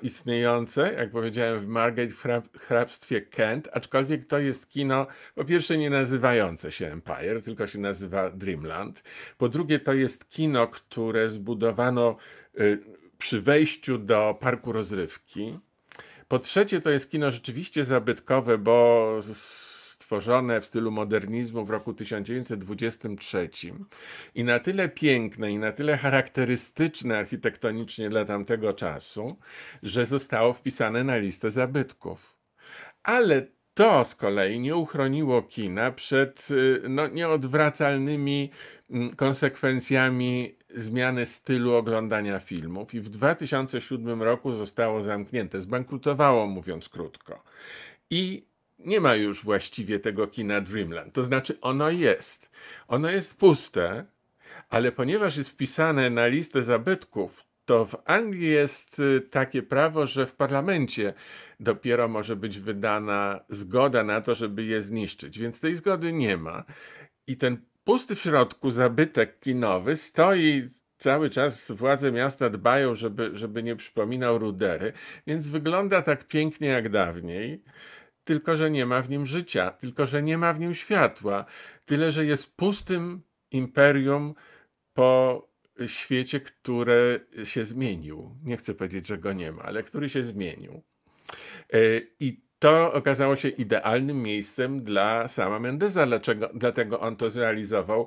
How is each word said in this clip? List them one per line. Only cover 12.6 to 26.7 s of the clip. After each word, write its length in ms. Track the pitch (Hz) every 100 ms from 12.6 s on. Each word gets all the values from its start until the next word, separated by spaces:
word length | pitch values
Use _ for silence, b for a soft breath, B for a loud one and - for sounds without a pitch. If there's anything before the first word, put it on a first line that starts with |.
| 104 104 101 101 - _
przy 220 | - 113
wejściu 580 | 101 147 156 - - 123
do 400 | 104 110 107 104
parku 320 | 127 120 127
rozrywki. 840 | 110 95 101 82 - _ - 107 160 _ _ _ B B B _
Po 100 | 127
trzecie, 420 | - 190 208 180
to 100 | 156
jest 200 | 143 -
kino 200 | 156 143
rzeczywiście 540 | 120 - 123 185 156
zabytkowe, 720 | 131 131 110 113 - 135 120 110
bo 560 | 104 120 120 117 110 110
s-, 600 | 104 107 - - - - - - -
stworzone 520 | 107 101 123 123 113
w 60 | 101
stylu 240 | 113 113
modernizmu 720 | 107 107 107 101 113 120 113
w 60 | 104
roku 240 | 107 117
tysiąc 320 | 107 107 110 98
dziewięćset 340 | 123 123 107
dwudziestym 580 | 95 104 113 113 113 98
trzecim 680 | - 98 87 - 85 92 202 B B B B
i 100 | -
na 140 | 120 120
tyle 300 | 175 190 175
piękne, 640 | - 151 127 110 104 107
i 60 | 104
na 140 | 107
tyle 240 | 107 147 147
charakterystyczne 1200 | 139 131 131 - 123 123 -